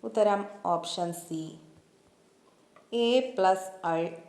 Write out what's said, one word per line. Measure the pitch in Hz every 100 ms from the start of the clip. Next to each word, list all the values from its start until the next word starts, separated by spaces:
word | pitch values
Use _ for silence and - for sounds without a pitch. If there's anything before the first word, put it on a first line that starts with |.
| 226
ഉത്തരം | 220 208 202 202 - 180
ഓപ്ഷൻ | 170 165 - 175 170 -
സി, | 160 156 - - - _ _ _ _ _ _ _ _ _ - _ 233 233
എ | 254 254 -
പ്ലസ് | 190 190 - - 170
അൾ | 165 170 -